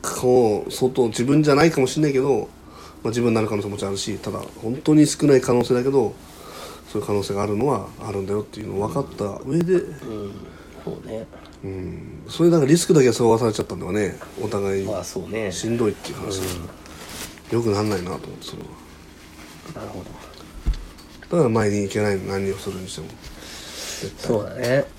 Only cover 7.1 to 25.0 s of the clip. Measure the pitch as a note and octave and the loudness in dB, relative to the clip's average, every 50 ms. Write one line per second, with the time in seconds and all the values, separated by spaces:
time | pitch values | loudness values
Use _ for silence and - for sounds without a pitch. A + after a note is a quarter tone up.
7.1 | G#2 G2+ F#2+ - G2+ G2 G#2 G#2 G#2 G2+ B2 D3 B2+ G2+ F2 - - - - G#2+ | -2 -2 -2 -2 -2 -2 -2 -2 0 0 0 0 0 0 -4 -8 -14 -12 -10 -8
8.1 | G2 G2 G2 F#2+ G2+ G#2+ G#2 - - G2+ G2+ G2 G2+ F#2+ G2+ A2+ A#2+ C#3 C3+ - | -6 -6 -4 -2 -4 -4 -4 -6 -10 -12 -10 -6 -4 -2 -2 -2 -2 -4 -4 -6
9.1 | - - G#2 G#2 G2+ - - B2+ D3 E3 F3 E3+ F#3 F3 - - D3+ C#3+ C3 B2 | -6 -6 -6 -6 -6 -8 -6 -2 0 0 2 2 2 0 0 -2 -12 -12 -10 -10
10.1 | A2 G#2 G2+ G2 G2+ G2+ F#2 - - - - - - - - - - - - B2 | -8 -8 -8 -10 -10 -12 -16 -16 -18 -18 -20 -20 -20 -12 -10 -10 -10 -10 -10 -10
11.1 | A2 A2 A2 - - - - - - - - G2 F#2+ F#2 F#2 F2+ E2+ D#2+ - - | -10 -10 -10 -12 -16 -20 -20 -20 -18 -14 -12 -10 -8 -8 -8 -8 -10 -10 -12 -14
12.1 | - - - - - - E3 E3+ E3+ E3+ C#3 C3 D#3+ F3 - - F#3 D3+ C3 B2 | -16 -16 -14 -12 0 4 6 6 8 6 6 6 4 4 6 4 6 8 8 6
13.1 | A2+ - B2 A2+ A2+ G#2+ A#2 A2+ G2+ - - - G#2+ E2+ E2+ F2 F#2+ G#2+ G#2 F2 | 6 4 4 4 6 6 4 2 0 0 -4 -4 -6 -8 -4 -2 0 0 0 0
14.1 | D#2+ - - - - - - G2+ G#2 G2+ G2 G2 G2 G2 G2 G2 G#2 F#2 F2 - | -2 -6 -14 -16 -8 -8 -6 -4 -2 -2 -2 0 0 -2 -2 -2 -4 -6 -6 -6
15.1 | - - F2 E2 G2 A2+ A2 G2 F2 - - A2 A#2 A#2 A#2 G#2 G2 - - - | -8 -8 -8 -6 -6 -4 -4 -4 -6 -4 -4 -2 0 2 0 0 0 -2 -10 -12
16.1 | - - - - G2 F#2+ F#2 F#2 F2+ F2 E2 E2 - - - - - - - - | -10 -8 -6 -6 -6 -4 -4 -6 -6 -8 -10 -12 -14 -18 -20 -20 -18 -18 -16 -14
17.1 | - - - - - - - - A2+ A#2 A#2 A2 G2+ G2+ G#2+ G#2+ G2+ F#2 F2+ F2+ | -12 -12 -12 -12 -14 -18 -8 -2 -2 0 2 2 2 2 2 0 0 -2 -2 -6
18.1 | - - - - - - - - - - - - - - - - - - - - | -8 -8 -10 -12 -14 -14 -14 -14 -14 -14 -14 -16 -16 -18 -20 -20 -20 -20 -20 -20
19.1 | - - - - - - - - - - - - - A2+ A2 F#2 - F#2+ F2+ - | -20 -20 -20 -20 -20 -20 -20 -20 -20 -18 -18 -16 -14 -12 -12 -12 -12 -12 -12 -12
20.1 | - - - - - - - - - - - - - - - - - - - - | -14 -16 -16 -18 -18 -18 -18 -16 -16 -4 -2 -2 -2 -2 -4 -14 -18 -20 -20 -20
21.1 | - - - - A#2 A#2+ D3+ A#2 A2 A2+ G#2+ G#2 G#2 G#2 G2+ F#2+ - A2 G#2 G#2 | -20 -20 -8 0 2 4 4 4 4 4 4 2 2 0 0 0 0 0 0 2
22.1 | G2 F#2+ F#2+ G2 G2 G2 G2 G2 F#2+ - - G2+ F#2+ F#2 F#2 F#2 - - D#2+ - | 0 0 -2 -4 -4 -2 -2 -2 -4 -4 -6 -8 -8 -8 -10 -10 -10 -12 -12 -12
23.1 | - - - - - - - - - - - - - - - - - - - G2 | -14 -16 -18 -18 -18 -16 -16 -16 -16 -14 -14 -14 -12 -12 -10 -10 -8 -8 -8 -10
24.1 | - - - - A#2+ G#2 G2+ - - - A#2+ A#2+ B2+ C#3 - - - - | -10 -8 -2 0 0 0 0 -4 -6 -4 0 2 2 2 2 0 -8 -20